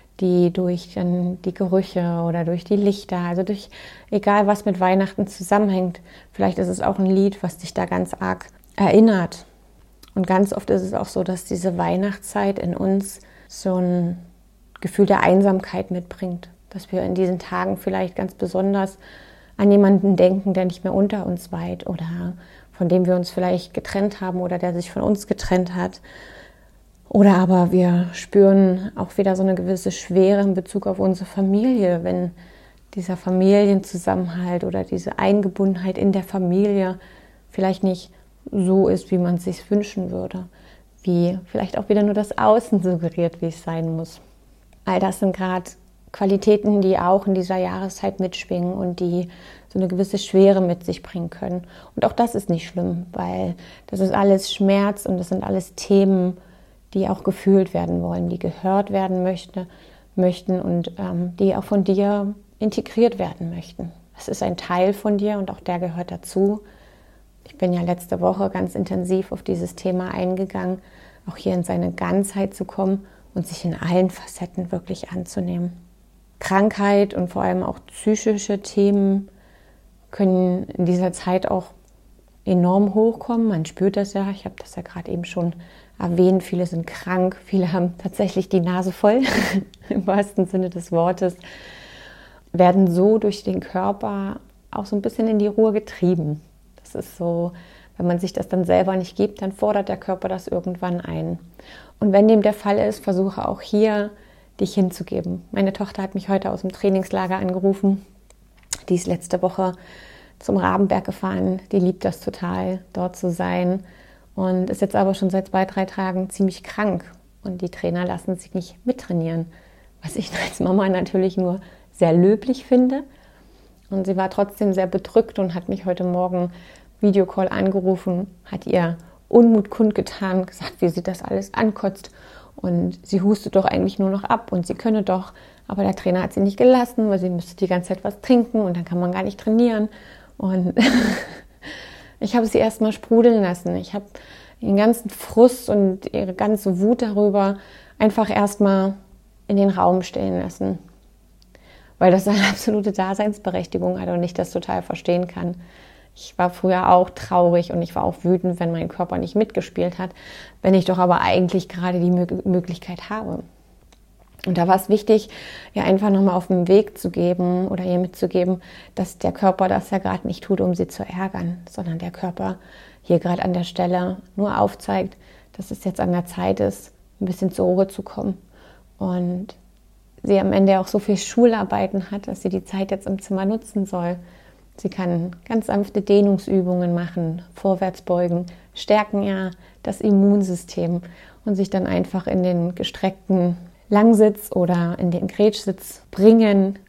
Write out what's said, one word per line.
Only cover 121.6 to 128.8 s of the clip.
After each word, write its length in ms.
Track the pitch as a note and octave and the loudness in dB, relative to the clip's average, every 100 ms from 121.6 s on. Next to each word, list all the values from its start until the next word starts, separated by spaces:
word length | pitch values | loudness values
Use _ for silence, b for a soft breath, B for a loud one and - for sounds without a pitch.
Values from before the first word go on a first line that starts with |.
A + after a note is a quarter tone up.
| B B B | B B B
sehr 200 | - E3+ | 0 2
löblich 520 | E3+ F#3 G#3+ B3+ B3+ | 6 4 4 0 -6
finde. 400 | - B3+ B3+ C4+ C#4 b b b b b b b _ | 2 4 4 0 -8 b b b b b b b _
Und 160 | G3 F#3+ | -4 -2
sie 100 | F#3+ | -2
war 140 | F#3+ | -2
trotzdem 420 | - G3+ - G#3 | 0 -2 0 0
sehr 140 | F#3 F#3 | 2 0
bedrückt 520 | F#3+ - A3 A3+ - | -2 2 2 2 -2
und 160 | F#3 | -2
hat 140 | F3 F3 | -4 -6
mich 180 | F#3+ F#3 | -6 -4
heute 180 | F3+ | -2
Morgen 480 | F3+ F3+ F3+ F3+ F3 F3 B B B _ | -2 0 0 -2 -4 -6 B B B _
Videocall 480 | G#3 G3 F#3 - F#3+ | 2 4 2 0 -2
angerufen, 800 | - F#3+ G3 F#3 F#3 - F3 F#3+ - | 0 0 0 0 0 -2 -4 -6 -14
hat 220 | - E3+ - | -14 -12 -2
ihr 320 | F3+ | 0